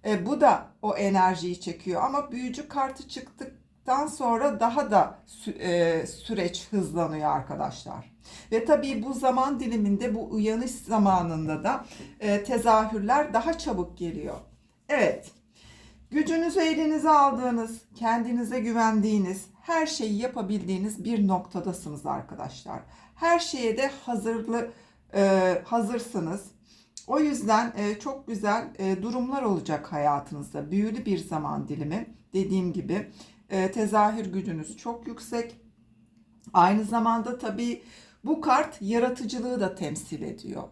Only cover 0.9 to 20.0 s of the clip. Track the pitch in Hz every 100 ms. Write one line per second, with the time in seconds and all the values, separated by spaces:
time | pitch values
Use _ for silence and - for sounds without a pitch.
0.9 | 196 196 196 185 175 175 175 - 165 -
1.9 | 170 269 285 285 240 254 240 294 285 269
2.9 | 262 - 254 254 - 262 - _ _ -
3.9 | 262 302 - 247 233 285 208 226 269 226
4.9 | 202 - - - - - - 180 175 170
5.9 | 165 165 - - 202 175 - - 208 160
6.9 | 160 165 156 151 143 127 147 151 - -
7.9 | - - _ - - - 220 226 294 269
8.9 | 233 240 262 262 254 269 262 247 226 202
9.9 | 196 233 214 - 220 214 220 247 - -
10.9 | 226 196 185 170 160 156 156 190 262 -
11.9 | - - - 214 202 202 247 233 220 220
12.9 | 220 202 277 294 - 330 320 294 196 175
13.9 | - 170 - 175 - - _ _ _ -
14.9 | 285 190 - - _ _ _ - - -
15.9 | - - 294 311 330 339 381 320 311 311
16.9 | 311 302 302 277 233 247 233 226 - -
17.9 | - 233 233 233 240 226 254 226 233 220
18.9 | 220 208 208 185 196 - _ - 330 311
19.9 | -